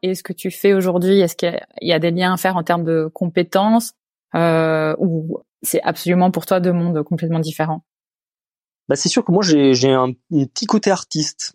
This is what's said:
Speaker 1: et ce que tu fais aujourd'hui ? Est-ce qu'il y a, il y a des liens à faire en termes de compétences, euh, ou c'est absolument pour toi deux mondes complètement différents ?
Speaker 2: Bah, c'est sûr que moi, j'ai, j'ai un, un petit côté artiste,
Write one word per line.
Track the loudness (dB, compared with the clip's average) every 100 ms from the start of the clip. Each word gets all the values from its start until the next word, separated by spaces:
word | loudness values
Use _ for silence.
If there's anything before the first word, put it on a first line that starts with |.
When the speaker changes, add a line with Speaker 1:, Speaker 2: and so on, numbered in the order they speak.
Speaker 1:
et | -6
ce | -6
que | -8
tu | -8 -10
fais | 0 2
aujourd'hui ? | 2 2 2 4 4
Est-ce | 2 0
qu'il | -4
y |
a, | -4 -10 -6
il | 0
y |
a | 0
des | 0
liens | 0 0
à | 0
faire | 0 0
en |
termes | 0 0
de | 0 0 -2
compétences, | -4 -2 -2 0 2 4 2 0 -10 _ _ _
euh, | 0 2 2 2 0 -2 -2
ou | -2 -2 -6 -10 _ _
c'est | -4 -2
absolument | -2 -4 0 2 2
pour | 0 0
toi | 0
deux | 0
mondes | 0 0 -2
complètement | -4 -4 -2 -2
différents ? | -4 -4 -4 -6 -12 _ _ _ _ _ _ _ _ _ -4
Speaker 2:
Bah, | -2
c'est | -2
sûr | 0
que | 2
moi, | 2
j'ai, | 4 4 4
j'ai | 4 4
un, | 2 0
un | -4 -4 -2 -2
petit | -4 -2
côté | 0 2
artiste, | -2 -2 -6 -6 -8 -14